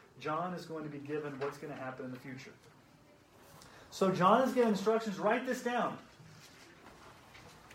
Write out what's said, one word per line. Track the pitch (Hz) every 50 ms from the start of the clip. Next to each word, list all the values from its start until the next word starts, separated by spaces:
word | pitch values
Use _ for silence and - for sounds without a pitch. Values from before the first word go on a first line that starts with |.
| - - - 127
John | 127 151 156 160 175 180
is | 180 156 143
going | - 160 156
to | 151 151
be | 143 135
given | - 135 151 147 147 147 139 131
what's | 143 143 143
going | - 156 147
to | 139 131
happen | 131 131 127 - 131
in | 127
the | 127 123
future. | - 139 127 131 - - - - - - - - - _ - - - - - - - _ - - - - - - - - - - - -
So | - - 190 190
John | 165 143 175 190 220 247
is | 262 226
given | - 254 233 220
instructions. | 202 185 196 214 226 220 - 214 185 156
Write | 175 208 233 247 247
this | 262 240 -
down. | - 240 247 233 185 135 - - - - - - - - - - - - - - - - - - - - - - - - - - - - - - - - - - - -